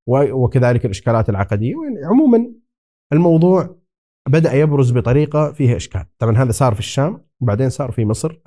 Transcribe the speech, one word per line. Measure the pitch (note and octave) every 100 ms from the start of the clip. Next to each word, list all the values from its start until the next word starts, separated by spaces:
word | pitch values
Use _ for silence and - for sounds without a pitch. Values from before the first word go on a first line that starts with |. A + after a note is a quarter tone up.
| -
و-، | B2 C#3
وكذلك | C3 A#2+ C3+ B2 A#2+
الإشكالات | A#2+ F#2 - A2+ A2
العقدية. | G2+ G2 G#2 G#2+ D4
وين-، | D4+ G#3+
عمومًا | D3+ B3 D4+ A#3 A#3+ - _ _ _ _ -
الموضوع | D3 F3 E3 F3 F#3 - - _ _ _ _ -
بدأ | D#3 D#3+
يبرز | C#3 D3+ C#3+ B2+
بطريقة | A#2+ A2+ C3+ D3 D3+ D3
فيها | D3 C3 E2
إشكال. | - F#2+ D#2+ -
طبعًا | A2+ A2
هذا | B2+
صار | G#2+ B2+
في | G#2+
الشام، | - - D3 A3+ _ -
وبعدين | A#2+ G#2 C3
صار | - C3
في | A2
مصر | G#2+ A2 D#3 -